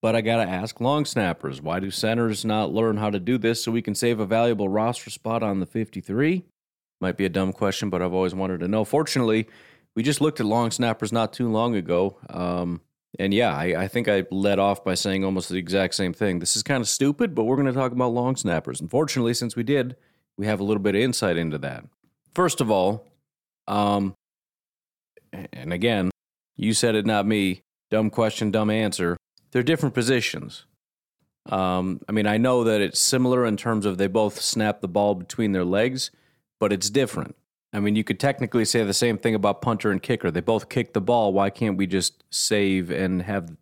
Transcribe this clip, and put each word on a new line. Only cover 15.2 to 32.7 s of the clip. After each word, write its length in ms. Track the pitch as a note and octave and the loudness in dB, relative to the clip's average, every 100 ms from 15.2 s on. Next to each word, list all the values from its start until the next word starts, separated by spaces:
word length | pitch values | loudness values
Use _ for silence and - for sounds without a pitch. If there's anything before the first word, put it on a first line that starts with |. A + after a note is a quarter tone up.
almost 240 | F#2+ F#2+ F2+ | 0 -2 -2
the 80 | F#2 | -6
exact 400 | E2 G2 F#2 - | -2 0 0 0
same 160 | F#2+ | -4
thing. 260 | E2 G#2 F2+ | -2 -2 0
This 160 | E2+ | -2
is 80 | - | -2
kinda 220 | - C3+ | 0 -2
stupid, 500 | A2 - C3+ C#3+ A#3 | 0 0 0 2 0
but 80 | C#3 | 0
we're 140 | A2 C3+ | 0 2
gonna 160 | C#3 | 0
talk 180 | B2+ C3 | 0 -2
about 220 | B2 B2 | 0 0
long 240 | A#2+ B2 C3 | 0 0 -2
snappers. 440 | G2 E2 - C2 | 0 -2 -2 -10
Unfortunately, 540 | D#2+ B2+ D#3 - A#2 | -2 -2 0 0 0
since 220 | A#2 A#2+ A#2+ | 0 -4 -4
we 80 | |
did, 320 | A#2 C#3+ B2+ B2+ _ _ _ - | 0 0 0 -8 _ _ _ -6
we 100 | G#2 | -2
have 140 | G#2 | 0
a 40 | |
little 160 | G2+ G#2+ | 0 0
bit 140 | G2 | 2
of 60 | G2 | 2
insight 360 | B2+ A#2 G2+ E2+ | 2 0 0 0
into 220 | E2 D2+ | -2 -4
that. 260 | C#2 - - _ _ _ _ - | -6 -10 -16 _ _ _ _ 0
First 240 | F3+ - | 0 2
of 100 | A#2+ | 2
all, 340 | G2+ F#2 A2 - _ _ _ _ _ - | 4 4 0 -8 _ _ _ _ _ -4
um, 480 | G#2 G#2 G2+ G2 F#2 _ _ _ _ _ _ _ _ _ _ _ | 0 2 2 0 -6 _ _ _ _ _ _ _ _ _ _ _
and 440 | F#2+ F#2 - C2+ | -16 -14 -12 -6
again, 360 | F2 A2+ G#2+ F#2 - _ _ _ - | -2 0 2 0 -4 _ _ _ -4
you 160 | G#2 | -2
said 220 | A2 A#2+ | 2 2
it, 100 | G#2+ | 2
not 220 | G#2 G#2+ G2+ | 2 2 2
me. 340 | G#2+ F#2+ F2+ _ _ _ | 2 0 -2 _ _ _
Dumb 180 | A2 G#2+ | 0 0
question, 420 | A2 A2 - G#2+ | 2 0 0 0
dumb 200 | G#2+ G#2+ | 0 2
answer. 480 | G#2+ A2 - F2 F2 _ _ _ | 2 0 0 -2 -2 _ _ _
They're 120 | - | -2
different 320 | D#3 D#3+ C#3+ | 2 2 0
positions. 680 | B2+ A2+ C3 G#2+ - - - - _ _ _ _ _ _ _ - | 0 0 0 0 -6 -12 -16 -20 _ _ _ _ _ _ _ -4
Um, 500 | G2 F#2 F#2 F#2 F#2 - | 0 0 0 -2 -4 -2
I 40 | |
mean, 140 | G#2+ G#2 | 0 2
I 120 | G#2+ | 2
know 260 | B2+ B2+ | 4 4
that 160 | A2+ | 4